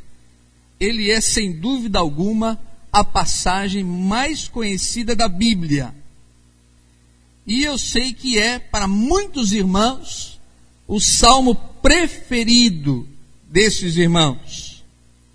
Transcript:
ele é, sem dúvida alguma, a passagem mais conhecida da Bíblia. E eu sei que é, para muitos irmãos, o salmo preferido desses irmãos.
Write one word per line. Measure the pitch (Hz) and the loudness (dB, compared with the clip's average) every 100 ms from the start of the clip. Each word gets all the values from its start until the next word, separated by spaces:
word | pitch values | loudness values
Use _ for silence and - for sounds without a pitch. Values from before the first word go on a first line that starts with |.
| - - - _ _ _ _ - | -18 -20 -20 _ _ _ _ -6
ele | 202 226 202 | -4 -2 0
é, | 226 | 0
sem | 220 - 202 160 | 0 0 -2 -4
dúvida | 190 269 233 196 | -4 -4 -2 0
alguma, | 170 147 196 220 220 220 - - - | 0 0 -2 0 -2 -4 -8 -14 -2
a | 202 | 2
passagem | 202 202 170 - 196 185 196 202 | 4 4 2 0 0 0 -2 -4
mais | 185 175 185 214 285 311 - | -4 -2 -2 0 -2 -4 -8
conhecida | 247 214 190 - 233 214 233 | -6 -4 -4 -4 -4 0 2
da | 226 | 2
Bíblia. | 180 233 208 165 143 123 - - - - _ _ _ _ _ _ _ _ _ _ _ - | 2 2 2 0 -2 -2 -10 -20 -20 -20 _ _ _ _ _ _ _ _ _ _ _ -4
E | 226 | 0
eu | 294 269 | 0 -2
sei | - 240 262 | -4 -2 -2
que | 233 262 226 | -4 -2 0
é, | 220 247 | 0 -2
para | - 220 196 | -4 -2 0
muitos | 202 240 370 403 294 214 | 0 2 2 0 -2 0
irmãos, | 214 190 185 226 262 - - - - - - - _ - | 0 2 2 2 0 -8 -12 -14 -18 -20 -20 -20 _ -6
o | 202 | -2
salmo | - - 233 262 254 | 0 2 4 4 4
preferido | 233 - - 262 311 330 - - 247 226 240 240 170 143 127 113 - - - - | 2 0 0 4 4 2 -4 -4 -2 4 4 4 2 -2 -4 -4 -16 -20 -20 -4
desses | 156 214 - 185 165 | 2 2 2 -2 2
irmãos. | 170 170 156 123 - - - - - _ _ _ _ | 2 4 2 0 -8 -14 -16 -18 -20 _ _ _ _